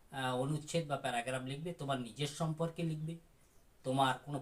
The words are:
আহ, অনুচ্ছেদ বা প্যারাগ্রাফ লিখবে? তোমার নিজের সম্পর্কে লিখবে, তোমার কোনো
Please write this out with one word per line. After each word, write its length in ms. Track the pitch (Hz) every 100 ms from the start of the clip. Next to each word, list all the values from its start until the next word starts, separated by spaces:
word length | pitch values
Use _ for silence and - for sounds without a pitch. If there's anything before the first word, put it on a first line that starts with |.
| - 135
আহ, 160 | 131 127
অনুচ্ছেদ 400 | 139 151 - 170 147
বা 60 | 139
প্যারাগ্রাফ 400 | 131 120 - 131 131
লিখবে? 200 | 143 175 170
তোমার 180 | 139 131 117
নিজের 240 | 123 143 -
সম্পর্কে 420 | 160 156 165 170 165
লিখবে, 220 | 156 156 165 - - - - - - 131
তোমার 280 | 135 131 131 -
কোনো 140 | 143